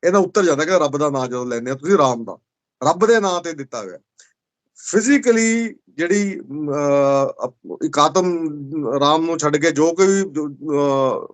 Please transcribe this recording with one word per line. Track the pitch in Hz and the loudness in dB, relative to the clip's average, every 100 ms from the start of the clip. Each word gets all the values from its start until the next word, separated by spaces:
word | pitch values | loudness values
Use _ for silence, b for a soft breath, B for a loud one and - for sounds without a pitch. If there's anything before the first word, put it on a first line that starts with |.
ਇਹਦਾ | 170 196 | 0 2
ਉੱਤਰ | 185 214 | 2 2
ਜਾਂਦਾ | 180 143 156 | 2 0 2
ਕਿ | |
ਰੱਬ | 185 151 139 | 2 0 0
ਦਾ | 147 | -2
ਨਾਂ | 139 127 | -2 -4
ਜਦੋਂ | 123 123 | -6 -6
ਲੈਂਦੇ | 120 123 | -6 -6
ਆ | 131 | -6
ਤੁਸੀਂ, | 147 196 | 0 4
ਰਾਮ | 139 117 | 4 0
ਦਾ, | 107 87 _ _ _ - 139 | -6 -14 _ _ _ -4 -2
ਰੱਬ | 175 214 | 2 4
ਦੇ | 226 | 2
ਨਾਂ | 202 175 | 2 -2
ਤੇ | 170 | -6
ਦਿੱਤਾ | 156 135 120 | -10 -10 -12
ਹੋਇਆ। | 101 87 _ _ b b _ _ _ _ - | -12 -16 _ _ b b _ _ _ _ -2
ਫਿਜ਼ੀਕਲੀ | 196 226 285 269 226 226 226 226 - _ | 0 2 2 4 2 2 0 -2 -8 _
ਜਿਹੜੀ, | - 170 202 202 190 | -6 0 0 0 -6
ਅਮ, | 131 143 147 | -12 -8 -6
ਅਹ, | 143 143 143 139 139 135 - 127 | -2 2 2 4 2 0 -4 -8
ਅਪ-, | - - - 160 | -10 -14 -6 -4
ਇੱਕ | 143 | 2
ਆਤਮ | 151 160 180 170 160 147 139 156 135 135 | 4 4 0 -2 -4 -8 -10 -6 -4 0
ਰਾਮ | 143 160 165 | 2 2 0
ਨੂੰ | 170 | -2
ਛੱਡ | 151 147 | 0 2
ਕੇ | 165 | 0
ਜੋ | 143 160 | 2 0
ਕੋਈ, | 170 190 196 | 4 2 2
ਅਹ, | 190 147 147 139 147 143 143 135 131 110 - | 0 -4 -6 -8 -4 0 0 2 0 -2 -6